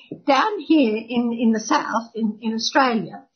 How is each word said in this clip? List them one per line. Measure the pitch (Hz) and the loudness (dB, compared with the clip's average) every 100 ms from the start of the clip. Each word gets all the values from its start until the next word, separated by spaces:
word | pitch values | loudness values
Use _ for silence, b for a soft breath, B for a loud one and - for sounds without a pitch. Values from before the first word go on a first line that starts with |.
| B - - | B -10 0
Down | 269 349 415 | 2 2 -4
here | 277 311 233 214 | 2 4 4 0
in, | 233 247 240 233 | -2 -2 -2 0
in | 233 | 0
the | 220 | 0
south, | - 202 - 208 233 | 0 -2 0 -4 -4
in, | 220 220 214 | -4 -4 -4
in | 226 | -6
Australia, | 226 - - 262 233 165 - - | -4 0 2 2 0 -4 -12 -20